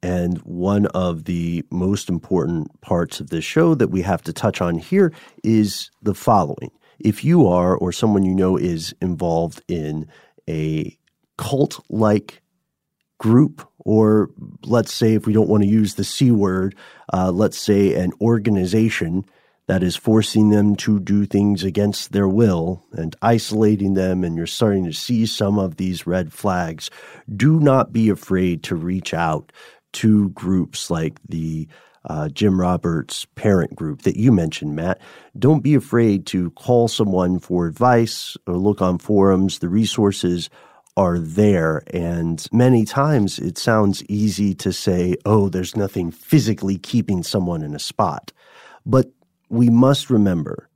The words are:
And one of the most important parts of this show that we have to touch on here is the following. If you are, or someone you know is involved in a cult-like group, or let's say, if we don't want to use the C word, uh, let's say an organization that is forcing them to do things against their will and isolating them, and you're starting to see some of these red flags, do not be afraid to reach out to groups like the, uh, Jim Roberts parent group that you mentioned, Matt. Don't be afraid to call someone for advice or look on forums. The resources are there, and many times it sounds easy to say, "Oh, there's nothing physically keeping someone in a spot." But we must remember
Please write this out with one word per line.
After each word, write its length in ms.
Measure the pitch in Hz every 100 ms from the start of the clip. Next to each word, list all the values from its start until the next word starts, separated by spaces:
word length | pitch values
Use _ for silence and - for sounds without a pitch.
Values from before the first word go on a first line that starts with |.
And 340 | 90 90 87 87
one 480 | - 87 90 101 104
of 380 | - 90 85
the 400 | 80 87 85 85 -
most 380 | 90 92 101 -
important 720 | 87 - 92 82 85 76 _
parts 400 | - 87 85 -
of 100 | 69
this 140 | 82
show 300 | 80 - 170 151
that 120 | 117
we 140 | 92
have 200 | 87 87
to 100 | -
touch 280 | 80 113 -
on 180 | 87 85
here 340 | - 190 185 - - _
is 460 | - 110 104 - - _
the 120 | 101
following. 580 | 95 - 107 80 - - _ _ _
If 260 | 107 107
you 220 | 139 175 117
are, 300 | 90 90 92
or 160 | 92
someone 320 | 85 113 101
you 100 | 95
know 220 | 92 92 92
is 380 | 90 85 82 -
involved 640 | 92 82 87 82 82 - _
in 400 | 87 76 78 76 _ _ _ -
a 500 | 80 78 78 - - _ _ _ -
cult-like 1040 | - 139 147 - _ 104 107 104 - - _ _ _ _ _ _ _ _
group, 460 | 110 117 147 - - _
or 520 | - 107 107 107 98 - - -
let's 280 | - 117 110
say, 220 | - 113
if 100 | 110
we 80 | -
don't 160 | 107 107
want 140 | 104
to 60 | 101
use 260 | 110 104
the 80 | -
C 280 | 98 - 131
word, 420 | 117 98 92 95 - - - -
uh, 180 | - -
let's 280 | 131 107 -
say 360 | - 101 98
an 180 | - 90 -
organization 1040 | 110 117 104 101 92 107 110 - 82 90 95 _ _ _ _
that 160 | 92
is 100 | 90
forcing 560 | - - 110 107 110 107
them 240 | 104 104
to 240 | 101 - 104
do 260 | 90 101 101
things 360 | 101 101 101
against 480 | 95 90 104 104 -
their 180 | 101 98
will 560 | 98 117 87 82 90 _
and 200 | - 82 -
isolating 720 | 110 117 - 107 107 107 98
them, 300 | 95 92 92
and 120 | 90 82
you're 100 | 85
starting 360 | - 113 101
to 80 | 90
see 340 | 78 - 120 110
some 340 | - 101 104
of 160 | 95 80
these 320 | 92 87 -
red 240 | 90 85
flags, 580 | - - 90 82 - - - - - - 104
do 240 | 127 160
not 320 | 147 131 -
be 160 | 117 110
afraid 560 | 95 - 95 92 82
to 100 | -
reach 400 | 87 82 92 -
out 380 | 82 82 78 - _ - _ _
to 380 | - 113 104 101
groups 600 | 92 87 95 85 - -
like 300 | 85 80 - -
the, 400 | 82 80 80 78 - _ _ -
uh, 220 | 78 76
Jim 280 | 71 104 92
Roberts 680 | 90 90 87 82 - - -
parent 420 | - 107 95 82 -
group 260 | 80 71
that 140 | - -
you 160 | 113
mentioned, 420 | 107 82 - 76
Matt. 240 | 76 170 - - - _ -
Don't 220 | 120 156
be 140 | -
afraid 500 | 143 - 120 117 101 -
to 240 | 95 87
call 360 | - - 123 117
someone 500 | - 107 92 90 92
for 280 | - 87 85
advice 680 | 78 123 120 113 - - - -
or 100 | 90
look 240 | 98 101
on 160 | 95 90
forums. 640 | - 107 98 95 95 -
The 100 | 90
resources 800 | 98 110 - 101 98 90 87 80 _ - _ _ -
are 220 | 95 87
there, 640 | 80 82 104 95 80 78 -
and 540 | 90 85 85 82 82 -
many 340 | 113 123 127 110
times 520 | - 143 147 101 -
it 200 | - 82
sounds 440 | - 110 101 95
easy 500 | - 104 107 90 101
to 180 | 90 -
say, 420 | 90 - 90 90 90 -
"Oh, 240 | 110 98
there's 260 | 92 92 -
nothing 340 | 98 - 85
physically 680 | - - 156 107 107 98 98
keeping 440 | - 123 - 95
someone 400 | 82 104 90 85
in 120 | 78
a 40 | -
spot." 540 | - - 101 - - _ _ - - - -
But 240 | 127 127 _ _ _ _
we 180 | 117 120
must 400 | 117 131 139 -
remember 600 | 123 101 87 73 - _